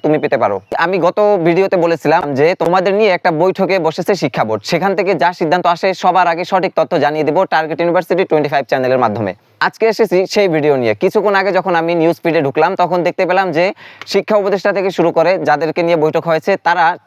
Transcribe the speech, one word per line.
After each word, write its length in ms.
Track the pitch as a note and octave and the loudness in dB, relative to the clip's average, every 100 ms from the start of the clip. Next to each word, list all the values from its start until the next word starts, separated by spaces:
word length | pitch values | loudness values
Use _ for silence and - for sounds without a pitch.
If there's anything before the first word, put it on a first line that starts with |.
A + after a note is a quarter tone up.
তুমি 140 | - D3+ | 0 0
পেতে 140 | C#3+ B2+ | 0 0
পারো। 140 | A2 G2 - - | 0 -2 -6 -4
আমি 120 | E3 F#3+ E3+ | -2 0 0
গত 120 | G#3+ G#3 G3+ E3 | 2 2 2 2
ভিডিওতে 300 | E3+ G3 F#3+ | 2 2 0
বলেছিলাম 380 | E3 E3 D3 E3 D3 C3+ | 0 0 0 0 0 0
যে 80 | D#3 F#3+ | 2 2
তোমাদের 300 | E3+ F#3 F#3+ G3+ | 0 2 2 2
নিয়ে 120 | G#3+ F3 | 2 2
একটা 140 | - D#3 | 0 2
বৈঠকে 340 | F#3 F#3+ F3+ F#3+ D#3+ | 0 0 0 0 -2
বসেছে 260 | D#3 F3 F#3+ | -2 -2 -2
শিক্ষা 220 | D3 E3+ A2 | -2 -2 -2
বোর্ড, 120 | G#2+ - | -4 -2
সেখান 220 | E3 F#3+ F#3+ | -2 0 0
থেকে 140 | F#3 E3+ | -2 0
যা 80 | E3+ F3+ | 0 0
সিদ্ধান্ত 260 | D#3+ F3+ A3+ | 0 0 0
আসে 140 | E3+ F#3+ F3+ | 0 -2 0
সবার 240 | F#3 F3+ F3 | 0 2 2
আগে 120 | E3 F3 | -2 -2
সঠিক 220 | F#3+ F3+ - | -2 0 -2
তথ্য 140 | D#3 E3+ | 0 0
জানিয়ে 220 | C#3+ D3+ D3+ | 0 0 0
দেবো 120 | D#3 F#3+ | 0 0
টার্গেট 260 | D#3+ D#3 D#3+ | -2 -2 -2
ইউনিভার্সিটি 400 | E3+ E3+ F3 F#3 F#3 | 0 0 0 -2 0
টোয়েন্টি 200 | D#3 C#3+ | 0 0
ফাইভ 120 | D3 C3 | -2 -2
চ্যানেলের 320 | C3+ B2+ C3 | -2 0 2
মাধ্যমে। 280 | A#2+ G#2 G2+ F2+ _ _ F3 | 0 0 -4 -6 _ _ -6
আজকে 180 | - A3 | 0 -2
এসেছি 260 | G#3+ G#3+ F3+ F#3 | 0 0 0 0
সেই 140 | G#3 G3 | 0 0
ভিডিও 200 | D#3+ D3+ C3+ | 2 2 2
নিয়ে। 120 | A#2 G#2 | 0 0
কিছুক্ষণ 320 | F#3 G#3+ G3+ G3 | 0 0 0 0
আগে 100 | G3 F#3+ | 0 -2
যখন 140 | F#3+ E3+ | 0 -2
আমি 120 | E3 F3 | 0 0
নিউজ 160 | D#3+ D#3+ | 0 0
ফিডে 180 | E3+ D#3 C#3 | -2 0 0
ঢুকলাম 240 | D#3 E3 F#3+ | 0 0 0
তখন 160 | F3 F3+ E3+ | 0 0 -2
দেখতে 180 | - F3+ | -2 0
পেলাম 180 | F#3 F#3 D#3 | 0 0 0
যে 80 | F#3 - - - - | -2 -4 -14 -20 -6
শিক্ষা 240 | G3 - G#3+ | -4 0 0
উপদেষ্টা 280 | G3 F#3+ G3+ G3 | 0 0 0 -2
থেকে 140 | F#3+ F#3 | -2 0
শুরু 140 | E3 E3 | 0 2
করে 140 | D#3+ F#3 C#3+ | 2 0 0
যাদেরকে 320 | D3 D#3 F3 E3+ | 0 -2 -2 0
নিয়ে 120 | E3+ | 0
বৈঠক 200 | D#3 E3 E3 | 0 0 -2
হয়েছে 220 | D#3+ G3 F#3+ E3 | -2 -2 -2 0
তারা 180 | F3 E3 F3+ | 2 0 -2